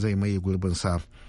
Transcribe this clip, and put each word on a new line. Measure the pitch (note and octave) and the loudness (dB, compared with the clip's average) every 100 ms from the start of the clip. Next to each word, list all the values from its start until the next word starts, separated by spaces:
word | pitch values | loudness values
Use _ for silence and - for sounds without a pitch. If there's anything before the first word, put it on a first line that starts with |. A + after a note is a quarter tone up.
zai | G#2+ G2 | 0 2
maye | G2+ G2 | 2 0
gurbinsa. | F#2+ F#2 F#2 E2+ F#2 F2 - - | 0 0 0 0 0 -2 -4 -18